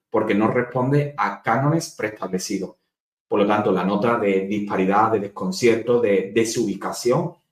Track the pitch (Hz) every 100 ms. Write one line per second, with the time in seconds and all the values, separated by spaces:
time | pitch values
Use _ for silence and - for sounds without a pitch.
0 | _ 110 - 101 113 123 120 127 131 147
1 | 147 - 104 - 127 117 143 165 160 -
2 | 107 - 95 92 - 98 90 - _ _
3 | _ _ _ 107 101 107 107 92 92 98
4 | 117 117 104 95 98 104 101 98 95 101
5 | 117 110 101 - 92 95 120 113 120 120
6 | 110 98 92 113 113 123 104 92 95 -
7 | 120 175 180 - _